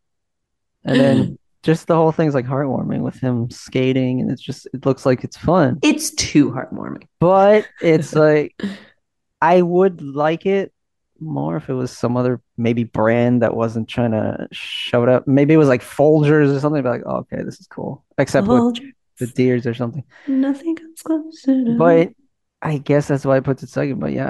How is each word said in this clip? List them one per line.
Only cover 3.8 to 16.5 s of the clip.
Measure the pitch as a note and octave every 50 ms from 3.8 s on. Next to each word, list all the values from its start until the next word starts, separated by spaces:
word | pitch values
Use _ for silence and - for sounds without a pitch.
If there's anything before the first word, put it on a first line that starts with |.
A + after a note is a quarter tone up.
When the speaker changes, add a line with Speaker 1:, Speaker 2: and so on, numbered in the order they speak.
| C3 C3 C3 C3 C3 B2+ B2+ B2+
Speaker 1:
and | A2+ A2
it's | C3+ -
just, | - - B2 - - - -
it | B2+ -
looks | C#3 B2+ - -
like | C3+ B2+ B2 -
it's | B2+ - -
fun. | - - E3+ F#3 D#3 B2+ - C#3+
Speaker 2:
It's | - D4+ D4 D4+ - - -
too | - - - - D#3 C#3 A2+
heartwarming. | - B2+ - - - - G#1 B1+ C#2+ - - _ _ _
Speaker 1:
But | D#3+ F3 F#3+ G3 G3 G3+ G#3+ G#3+ G#3 - _ -
it's | - E3+ D#3+ D#3 D3 - -
Speaker 2:
<laughs> |
Speaker 1:
like, | D#3 D#3 D3+ D3+ D3+ D3 - - - - G3 G3 - - - _ _ _ _ _ _ _ _ _ _
I | D3+ E3 F3+ F#3
would | F3+ E3+ F3 F3+ F#3+ G3 F3 -
like | D3 C#3 C3+ C#3+ D3 D#3 E3 E3 -
it | F#3+ G3 G3 F#3+ - _ _ _ _ _ _ _ _ _ _
more | D#3+ D#3 C#3+ C#3 C#3+ D#3+ E3
if | D#3 - -
it | C3+
was | B2+ B2+ B2
some | - - - A#2+ B2 B2
other | B2 B2+ B2 A#2 - _ _ -
maybe | A#2 A#2 A#2+ A#2+ A#2
brand | A2 - - A2 A2+ A#2 A#2+ A#2+ B2 B2 B2 A2+
that | A2 -
wasn't | A2+ A2+ A2+ A2 A#2 A2 -
trying | - - A#2+ A2+
to | A2 G#2+ G#2+ G#2 - - - -
show | - - - - - - - - - A#2+ A#2+
it | B2+
up. | B2+ B2 -
Maybe | C#3+ C3 C3+ D3 C#3+ D#3+
it | D#3
was, | D3+ C#3
like, | B2+ B2
Folgers | - - - - C#3 D#3 D#3 D#3 D3 C#3+ D#3 D3+ D3+ C#3